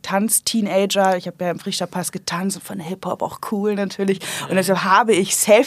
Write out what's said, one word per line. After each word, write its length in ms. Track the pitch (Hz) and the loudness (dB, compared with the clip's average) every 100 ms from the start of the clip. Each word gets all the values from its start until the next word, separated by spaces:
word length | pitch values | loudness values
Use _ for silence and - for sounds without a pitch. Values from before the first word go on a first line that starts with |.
Tanz-Teenager, 1160 | - 196 214 - - 226 202 190 202 196 190 185 | -2 -2 0 0 0 -2 0 0 2 2 2 2
ich 100 | 180 | -4
hab 120 | - | -6
ja 100 | 175 | -4
im 80 | 165 | -4
Frischer 280 | 202 185 175 | -6 -4 -4
Pass 240 | 185 175 | -4 -6
getanzt 460 | - - 170 190 190 | -8 -6 -4 -4 -6
und 60 | |
fand 180 | - 196 | -10 -12
Hip-Hop 400 | 160 190 180 - | -10 -8 -6 -4
auch 180 | 175 - - | -4 -6 -6
cool 240 | 208 208 202 | -2 -2 -2
natürlich. 440 | 196 - 196 190 - - - | -4 -2 -2 -2 -4 -10 -2
Und 60 | 185 | 0
deshalb 280 | 180 180 | 2 0
habe 300 | 175 190 226 | 4 4 6
ich 220 | 180 190 - | 2 2 0
Save 300 | - 220 | 6 6